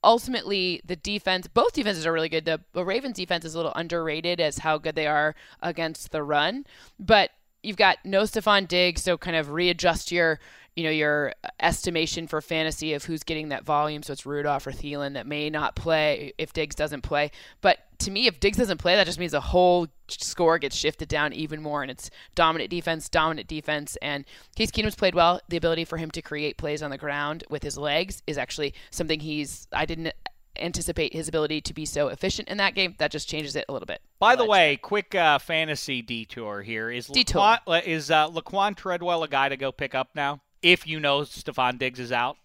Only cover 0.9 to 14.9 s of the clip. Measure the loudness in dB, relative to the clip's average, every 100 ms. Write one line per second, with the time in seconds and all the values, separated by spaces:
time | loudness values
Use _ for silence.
0.9 | -8 -6 -4 -2 -2 0 2 2 0 -2
1.9 | -2 0 0 0 -2 -2 -4 -4 -6 -2
2.9 | -2 -4 -6 -4 -4 -4 -4 -4 -4 -4
3.9 | -4 -2 -2 -2 0 0 0 0 0 0
4.9 | -2 0 2 2 -2 -18 -8 -6 -4 -4
5.9 | -6 -8 -6 0 2 2 -2 -10 -20 -20
6.9 | _ 6 6 6 _ _ _ -12 4 4
7.9 | 4 2 2 2 0 4 4 4 2 4
8.9 | 2 0 -2 0 -2 -2 0 0 2 2
9.9 | 2 -2 2 2 0 -6 -20 -14 -4 -2
10.9 | 2 2 2 0 -6 -14 0 0 0 -2
11.9 | -2 -2 -4 -4 -6 -4 -2 -2 -4 -4
12.9 | -4 -4 -8 -4 -6 -4 -8 0 0 0
13.9 | -4 -8 -10 -6 -4 -2 -2 -4 -8 -8